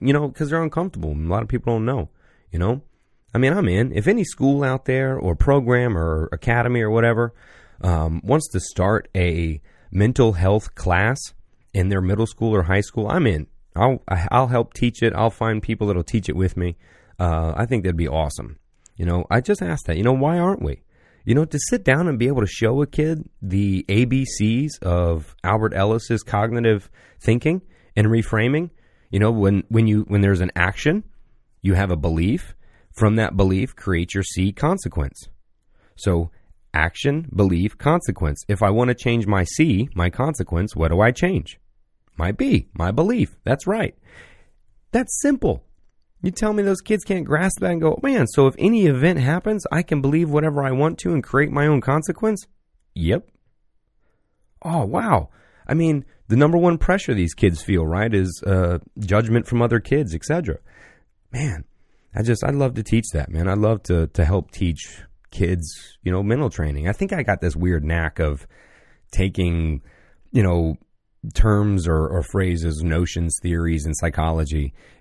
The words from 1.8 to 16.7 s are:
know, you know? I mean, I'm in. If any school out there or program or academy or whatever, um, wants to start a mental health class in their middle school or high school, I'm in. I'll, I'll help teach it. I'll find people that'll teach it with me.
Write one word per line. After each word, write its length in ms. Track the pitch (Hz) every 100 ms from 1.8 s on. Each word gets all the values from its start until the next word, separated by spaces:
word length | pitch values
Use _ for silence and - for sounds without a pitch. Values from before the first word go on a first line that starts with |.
| 113
know, 260 | 135 80 _ _ _ _
you 80 | 85
know? 240 | 95 135 - _ _ _ _
I 60 | 117
mean, 140 | 131
I'm 140 | 196 113
in. 240 | 92 127
If 160 | - 120
any 160 | 233
school 400 | 165 - 139 143
out 220 | 131 131 -
there 320 | 131 131 131
or 180 | 90 80
program 640 | 139 139 120 123 123 90
or 320 | 82 80 80
academy 500 | - - 120 120 120
or 100 | 107
whatever, 420 | 113 117 113 117 - - - - -
um, 400 | 92 82 80 82
wants 240 | 101 151 -
to 100 | 92
start 500 | - - 95 107 - 92
a 460 | 87 82 82 76 - _ -
mental 420 | 92 110 127 113
health 420 | 87 95 107 - -
class 420 | 92 87 107 139 - - - _ _
in 160 | 98 92
their 120 | 98
middle 260 | 92 104 113
school 280 | - 113 104
or 80 |
high 180 | 87 95
school, 280 | - - 104
I'm 160 | 180 127
in. 220 | 78 71 - - 85
I'll, 240 | 127 131 -
I'll 400 | 90 85 123 127
help 260 | 123 117
teach 300 | - 120 -
it. 80 | 117
I'll 160 | 101 113
find 320 | - 113 110
people 260 | - 110 104
that'll 180 | 87 -
teach 240 | 113 -
it 60 | 76
with 180 | 95 -
me. 220 | 87